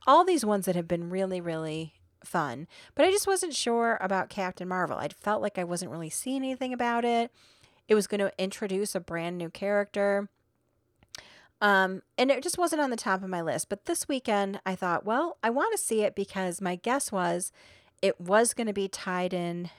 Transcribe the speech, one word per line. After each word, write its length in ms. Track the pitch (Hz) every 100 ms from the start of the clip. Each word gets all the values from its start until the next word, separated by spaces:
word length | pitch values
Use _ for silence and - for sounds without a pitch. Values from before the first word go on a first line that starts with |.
| -
all 200 | 311 370
these 200 | 320 214
ones 200 | 202 185
that 100 | 175
have 120 | 165
been 220 | 175 170
really, 300 | 185 190 180
really 540 | 170 160 160 156 160 _ _ _
fun. 440 | - 175 143 120 165 - - -
But 100 | 339
I 60 |
just 160 | 403 392
wasn't 280 | 370 359 247
sure 420 | 240 233 233 220
about 280 | 190 190 -
Captain 380 | - 185 - 180
Marvel. 300 | 185 160 -
I 100 | 151
felt 340 | - 208 214
like 160 | 208 -
I 60 |
wasn't 280 | 175 170 180
really 180 | 165 160
seeing 340 | - 254 269
anything 300 | 262 254 254
about 320 | 247 240 233 240
it. 260 | 233 233 _ _ _ _ _ -
It 80 | 214
was 120 | 196
gonna 240 | 202 202 -
introduce 560 | 190 - 202 190 208
a 60 | 185
brand 380 | 175 170 170 175
new 120 | 165
character. 800 | - 202 202 202 202 202 202 202 _ _ _ _ _ _ _ _ - - - - -
Um, 400 | 208 196 190 190 _ -
and 140 | 262
it 100 | 262
just 160 | 349 -
wasn't 240 | 339 311
on 80 | 269
the 80 | 226
top 240 | 226 190
of 80 | 190
my 120 | 180
list. 280 | 160 131 -
But 160 | 202 -
this 220 | 339 -
weekend, 520 | 269 - 202 196 196 190
I 100 | 185
thought, 300 | 180 170 202
"Well, 320 | 247 339 -
I 80 | 226
wanna 260 | 254 415 427
see 240 | - 220
it," 140 | 208 -
because 440 | 196 190 185 175
my 160 | 185 180
guess 360 | 226 269 -
was 400 | 196 175 175 180 _ - - _ -
it 180 | 196 -
was 360 | 180 208 233 -
gonna 180 | 226
be 140 | 196 196
tied 460 | - 190 180 185
in 360 | 180 175 175 175